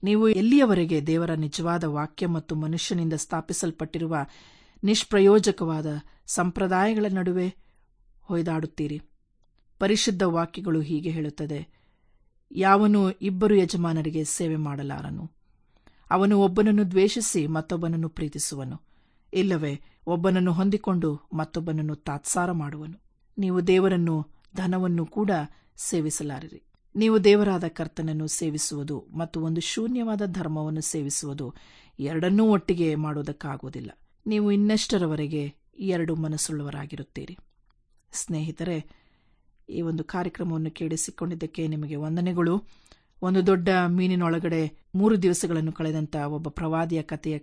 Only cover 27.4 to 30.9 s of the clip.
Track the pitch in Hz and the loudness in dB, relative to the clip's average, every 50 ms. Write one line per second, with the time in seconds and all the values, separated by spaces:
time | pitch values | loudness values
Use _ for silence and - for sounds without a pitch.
27.4 | 208 208 190 180 170 165 165 - 165 160 _ - 160 160 156 156 156 151 - - | 6 4 2 0 -2 -4 -6 -6 -8 -8 _ -6 -6 -4 -4 -4 -4 -4 -4 -4
28.4 | - 160 147 151 156 - - 143 143 147 147 127 - - - 156 165 160 - 165 | -4 -4 -4 -4 -6 -6 -6 -8 -8 -6 -8 -8 -10 -10 -8 -8 -8 -6 -6 -6
29.4 | 160 160 165 170 170 - - - 220 233 254 247 233 226 214 202 208 196 175 190 | -4 -2 -2 -2 -4 -4 -4 -4 -4 -4 -2 -2 -2 -2 -2 -2 -4 -4 -4 -6
30.4 | 175 156 156 156 151 156 156 156 151 - | -6 -4 -4 -4 -4 -4 -4 -4 -6 -4